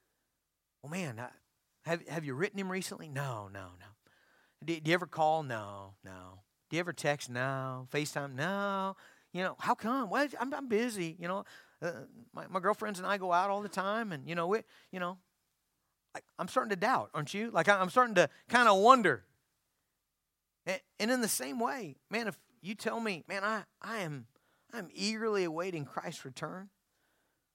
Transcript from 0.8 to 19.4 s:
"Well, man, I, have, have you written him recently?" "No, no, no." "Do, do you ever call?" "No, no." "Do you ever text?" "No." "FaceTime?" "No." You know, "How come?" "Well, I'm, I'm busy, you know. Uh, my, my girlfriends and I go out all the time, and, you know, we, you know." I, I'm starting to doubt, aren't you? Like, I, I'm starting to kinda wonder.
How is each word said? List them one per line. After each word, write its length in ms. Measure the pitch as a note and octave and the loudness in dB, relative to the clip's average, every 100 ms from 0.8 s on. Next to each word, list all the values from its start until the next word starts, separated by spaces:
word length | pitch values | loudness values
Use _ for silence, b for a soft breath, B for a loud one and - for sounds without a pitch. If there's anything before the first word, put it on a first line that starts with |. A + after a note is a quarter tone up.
"Well, 80 | C#3 | -12
man, 280 | F3 E3 A2 | -6 -6 -6
I, 120 | B2 - _ _ _ _ D3+ | -12 -14 _ _ _ _ -4
have, 180 | E3+ - | -4 -4
have 160 | E3 | -8
you 100 | D3 | -6
written 260 | B2+ G3 G3 | -4 -4 -4
him 100 | F#3+ | -6
recently?" 380 | F#3 F3+ - D#3+ | -6 -6 -10 -10
"No, 400 | C3+ C#3 A2+ G2 | -6 -6 -6 -10
no, 180 | G2 F#2 F2+ | -12 -14 -16
no." 60 | F#2+ G#2+ _ b b b b b | -20 -20 _ b b b b b
"Do, 140 | D3 E3 | -6 -4
do 120 | D#3 | 2
you 40 | |
ever 120 | F3 F3 | 2 2
call?" 360 | - D#3 D#3+ | 0 2 2
"No, 520 | C#3+ A2+ G2+ G2+ G2 F#2+ | -2 -6 -6 -10 -14 -18
no." 380 | G2 F#2 F#2 F#2+ _ _ _ | -18 -16 -16 -20 _ _ _
"Do 80 | D#3+ | -6
you 40 | |
ever 120 | F3 | -4
text?" 380 | - D3+ C#3+ - | -2 0 0 -2
"No." 580 | B2 C3 C3+ C3 B2+ B2+ | -4 -2 -2 -6 -8 -4
"FaceTime?" 440 | D3 D3+ D3 C#3+ | -4 -2 -4 -6
"No." 640 | B2+ E3 G3 G3+ G3 F#3+ F#3+ b b b | -4 -2 -2 -2 -2 -4 -6 b b b
You 100 | F3+ | -4
know, 140 | F#3 C3 | -4 -2
"How 160 | - | -2
come?" 360 | B3 G#3+ C4+ G#3+ | 0 0 -2 0
"Well, 180 | A3 C#4+ - | 0 0 -2
I'm, 140 | B3+ | -6
I'm 160 | C#4+ C4+ | -6 0
busy, 480 | G#3+ B3 G#3 E3 F3 | 0 0 -2 -6 -6
you 80 | E3+ | -6
know. 180 | F#3+ - B B B | -6 -8 B B B
Uh, 120 | E3+ E3 - - - | -6 -6 -12 -18 -18
my, 120 | - D#3+ | -14 -6
my 120 | F#3 | 0
girlfriends 380 | F3+ G#3 G#3+ F#3 | 0 0 -2 -4
and 80 | F#3 | -2
I 120 | G3+ | -2
go 140 | F#3 | 2
out 180 | F3 G3 | 4 4
all 120 | G3+ | 0
the 60 | G#3 | -2
time, 420 | F#3+ F#3+ G#3+ A3 | -4 -2 -2 -4
and, 180 | D3+ C3 | -6 -4
you 60 | |
know, 120 | E3+ E3+ | -2 0
we, 120 | G#3+ - b b | 0 -2 b b
you 80 | F#3 | -6
know." 180 | F3 F#3 _ _ _ _ _ _ _ _ _ | -6 -6 _ _ _ _ _ _ _ _ _
I, 60 | - - - | -16 -12 -8
I'm 100 | F3+ | -2
starting 220 | C4 A#3 | 0 0
to 60 | F#3+ | 2
doubt, 340 | G#3 F3+ G#2+ | 2 2 0
aren't 200 | D3+ D3 | -6 -4
you? 160 | G3 A#3 | -4 0
Like, 180 | G3+ E3 | 4 6
I, 100 | G3+ | 6
I'm 120 | F#3 | 6
starting 240 | B3+ B3 F3+ | 4 6 6
to 120 | D#3+ b b | 6 b b
kinda 260 | A#3+ A#3 | 6 8
wonder. 500 | F#3+ G#3+ C4 F#3+ A2+ - _ | 10 10 10 8 2 -4 _